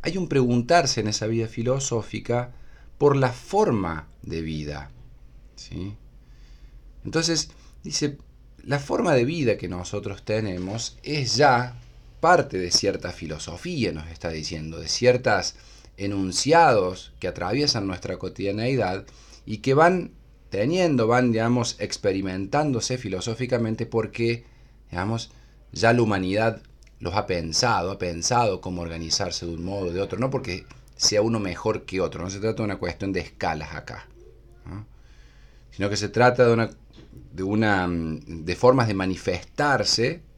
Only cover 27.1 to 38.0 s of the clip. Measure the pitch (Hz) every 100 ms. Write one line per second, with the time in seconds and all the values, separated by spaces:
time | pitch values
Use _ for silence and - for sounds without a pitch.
27.1 | 98 - 90 82 80 123 101 90 98 90
28.1 | 85 82 120 113 92 95 90 85 82 82
29.1 | - 92 - 85 82 87 101 90 87 98
30.1 | 95 135 135 95 90 - - - - -
31.1 | 104 113 113 95 85 107 - - 92 85
32.1 | - 90 98 110 107 107 92 87 85 98
33.1 | 92 82 - 87 78 76 78 - - -
34.1 | - - - - - - 95 110 - -
35.1 | - - - - - - - 101 101 104
36.1 | - 123 123 120 117 113 - - - -
37.1 | - - 82 95 107 110 95 90 85